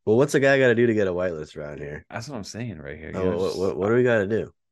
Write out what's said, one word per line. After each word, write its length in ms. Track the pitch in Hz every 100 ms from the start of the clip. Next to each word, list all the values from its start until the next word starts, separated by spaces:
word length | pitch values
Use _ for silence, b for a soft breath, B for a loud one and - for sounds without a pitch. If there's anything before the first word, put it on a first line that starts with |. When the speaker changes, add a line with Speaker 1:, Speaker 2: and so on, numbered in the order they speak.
| -
Speaker 1:
well, 100 | 113
what's 180 | 151
a 60 | 151
guy 180 | 135 139
gotta 160 | 127
do 120 | 117 120
to 80 |
get 140 | 107 95
a 40 |
white 200 | 87 92
list 220 | 78 78 76
around 220 | 73 73
here? 280 | 73 73 -
Speaker 2:
That's 200 | 107 120
what 80 | 123
I'm 80 |
saying 340 | 95 101 120 78
right 180 | 69 78
here, 140 | 80
you 80 | 87
Speaker 1:
Oh, 40 |
Speaker 2:
know, 120 | 92 87
Speaker 1:
what, 0 |
Speaker 2:
just 180 | 92 -
Speaker 1:
what, 200 | 95 69
what 120 | 101
do 60 |
we 80 | 120
gotta 240 | 123 113 98
do? 260 | 110 65 _ _